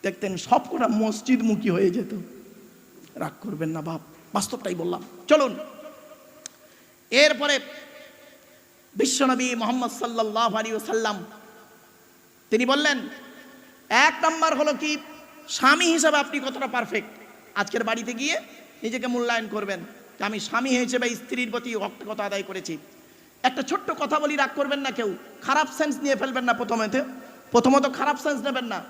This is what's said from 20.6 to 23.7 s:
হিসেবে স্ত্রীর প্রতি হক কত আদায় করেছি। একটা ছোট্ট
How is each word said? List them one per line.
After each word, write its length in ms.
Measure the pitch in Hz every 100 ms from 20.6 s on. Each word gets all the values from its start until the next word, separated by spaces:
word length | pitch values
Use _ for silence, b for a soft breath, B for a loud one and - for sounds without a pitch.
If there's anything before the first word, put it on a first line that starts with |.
| 262
হিসেবে 460 | 247 247 247 240 240
স্ত্রীর 360 | - 254 247
প্রতি 240 | 233 247 220
হক 160 | 208 - 208
কত 120 | 214
আদায় 240 | 202 202
করেছি। 340 | 196 190 180 156 - - - B B _
একটা 180 | 254 254
ছোট্ট 300 | 254